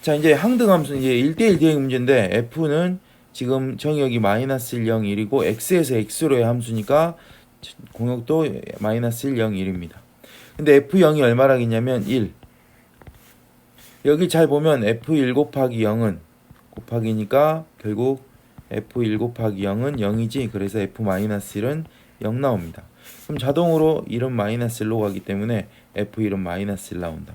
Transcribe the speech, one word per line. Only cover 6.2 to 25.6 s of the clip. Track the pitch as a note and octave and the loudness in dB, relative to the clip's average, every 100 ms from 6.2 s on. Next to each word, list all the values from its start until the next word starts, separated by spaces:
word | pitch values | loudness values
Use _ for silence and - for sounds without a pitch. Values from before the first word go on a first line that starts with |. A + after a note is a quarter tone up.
| D#3+ C3 | 2 2
함수니까 | A#2 A#2+ A#2 A2+ G2+ C#3+ E3 E3 - - _ _ - - - | 2 0 -2 -6 0 2 2 -4 -20 -20 _ _ -20 -20 -20
공역도 | - A#2+ B2 A#2 D#3+ D3+ - - - | -6 -4 -4 0 0 0 -4 -12 -6
마이너스 | G#2+ A2+ A#2+ A#2 C#3 | -2 0 -2 -2 -4
일, | B2+ | 0
영, | A2 G2 | 0 0
일입니다. | F#2+ F#2 E2+ - _ _ - - - - | -4 -4 -8 -16 _ _ -20 -20 -20 -4
근데 | D3+ C#3 | 6 6
F | C#3 F#3+ | 6 4
영이 | E3 D3+ | 4 6
얼마라겠냐면 | B2+ A#2+ C3+ C3 A#2 A2+ B2 B2+ - | 4 6 4 4 2 0 0 -2 -2
일. | B2+ F#2+ - - _ _ _ _ _ - - - _ _ _ _ _ - - | -2 -2 -8 -20 _ _ _ _ _ -20 -20 -20 _ _ _ _ _ -20 -4
여기 | C#3 D3+ F3+ | 2 2 4
잘 | E3 D#3 | 4 4
보면 | D3 D#3 C#3+ | 4 2 2
F | G#2+ A2+ - D#3 | 0 -2 0 0
일 | B2+ | 2
곱하기 | B2+ D3 C#3 C3 A#2 | 2 0 0 -2 0
영은 | G#2+ A2 A2+ E2 - _ _ - _ | 0 2 0 -2 -12 _ _ -20 _
곱하기니까 | - - A#2 A2 A2 G#2 C3+ D3+ D#3+ D#3+ _ | -20 -8 -4 -2 -4 0 2 2 0 -8 _
결국 | G#2+ G#2+ B2+ C3+ - _ _ - - | -6 -2 -2 -2 -8 _ _ -20 -10
F | G#2+ - B2 | -10 -8 -4
일 | A#2 G#2+ | -2 -2
곱하기 | A#2+ A#2+ A2+ G2 | -4 -4 -4 -2
영은 | G2+ G2+ C3 C#3+ | -4 -2 -4 -2
영이지. | G2+ A2 A2+ C3+ A#2+ | -2 -2 -2 -4 -6
그래서 | G2+ G2 G#2 | -4 -4 -4
F | G2 - | -6 -4
마이너스 | G#2+ F#2+ G#2+ G#2 - G2+ | -4 -2 -2 -4 -6 -6
일은 | A#2 D#3 D#3+ _ _ _ | -4 -6 -8 _ _ _
영 | A2 A#2+ | -6 -2
나옵니다. | C#3 G#2+ E2+ D#2+ - _ - - - | -2 -2 -6 -14 -20 _ -20 -20 -12
그럼 | D3+ | -6
자동으로 | B2+ C#3+ E3+ D#3+ D#3 D#3 - | -2 0 2 4 2 0 -4
일은 | A#2 C3 | -4 -4
마이너스 | A#2+ G#2 A#2 A#2+ A2+ | -2 -2 -2 -4 -4
일 | A2 | -2
로가기 | A2+ G#2 F#2+ | 0 -2 -4
때문에 | - G2 G#2+ A2+ | -6 -6 -2 -4